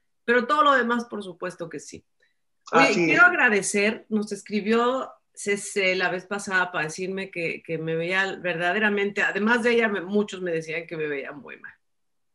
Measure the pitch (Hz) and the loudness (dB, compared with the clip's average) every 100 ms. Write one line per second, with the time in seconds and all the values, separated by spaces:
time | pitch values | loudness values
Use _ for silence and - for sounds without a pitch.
0 | _ _ - 247 240 302 294 262 233 240 | _ _ 0 2 2 4 6 4 2 0
1 | 233 208 190 170 185 175 165 147 - - | -4 -10 -12 -10 -10 -8 -10 -10 -12 -18
2 | - _ _ _ _ _ - - - 214 | -20 _ _ _ _ _ 0 4 4 4
3 | 165 320 339 339 247 202 190 208 208 220 | 4 8 6 8 4 2 0 0 0 -2
4 | - 214 208 196 - 208 196 233 240 262 | -2 -2 -2 -8 -4 -4 2 2 2 0
5 | - - _ - 202 202 - 208 185 185 | -6 -14 _ -10 -4 -4 -2 0 0 2
6 | 180 180 - 202 202 185 180 175 156 170 | 0 -2 -6 -8 -2 0 0 -2 -4 -6
7 | 185 190 180 175 165 - - 160 160 165 | -6 -6 -8 -6 -6 -6 -8 -6 -4 -4
8 | 170 190 196 - 180 165 175 202 214 202 | -2 0 -2 -4 -4 -2 0 2 2 2
9 | 202 202 160 180 214 240 233 233 226 202 | 0 0 -2 0 2 2 2 2 2 -2
10 | 175 208 208 185 180 165 156 160 165 160 | -2 -2 -2 -4 -4 -4 -4 -8 -8 -6
11 | 151 143 127 143 78 - - - _ _ | -6 -6 -8 -14 -16 -18 -18 -20 _ _
12 | _ _ _ | _ _ _